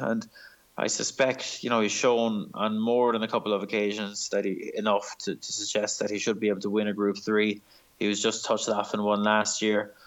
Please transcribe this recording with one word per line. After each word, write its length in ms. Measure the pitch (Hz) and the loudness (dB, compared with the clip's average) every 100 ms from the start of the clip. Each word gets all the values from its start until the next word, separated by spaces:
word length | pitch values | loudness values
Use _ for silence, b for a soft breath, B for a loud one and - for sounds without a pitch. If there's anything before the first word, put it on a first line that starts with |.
and 260 | 131 113 - B B B B - | -2 -2 -4 B B B B -4
I 100 | - | -2
suspect, 760 | - - - 131 127 - - | -2 -4 0 0 0 -6 -6
you 60 | 123 | 0
know, 100 | 117 | 2
he's 140 | 104 | 2
shown 560 | - 131 117 117 107 - | 2 2 4 2 0 -6
on 240 | - 107 107 | -2 -2 0
more 360 | 113 120 123 | 2 4 4
than 100 | 113 | 2
a 40 | 110 | 0
couple 240 | 117 107 | -2 0
of 100 | 101 | 0
occasions 640 | 98 110 104 104 101 104 - | 0 0 0 -2 -6 -6 -4
that 140 | 101 | -2
he, 300 | 101 95 - - | -2 -4 -6 -4
enough 420 | 107 101 - - | 2 2 0 -10
to, 160 | - - | -8 -8
to 180 | - | -6
suggest 460 | - 104 107 104 - | -8 -4 -2 -2 -2
that 100 | 104 | -4
he 100 | 104 | -2
should 220 | 113 104 | -2 0
be 80 | 107 | 0
able 120 | 98 | 0
to 80 | 101 | 0
win 200 | 104 104 | 0 0
a 40 | |
Group 260 | 101 101 98 | 0 0 0
Three. 420 | - 107 107 104 - b b - | 0 2 2 -2 -8 b b -4
He 100 | 104 | -2
was 120 | 101 | 0
just 220 | 110 110 | 0 0
touched 240 | - 110 - | 0 0 0
off 260 | 104 104 | -2 -2
in 80 | 107 | 0
one 220 | 104 104 | 0 2
last 380 | 107 107 107 - | 4 4 2 0
year, 320 | 107 107 104 B | 2 2 0 B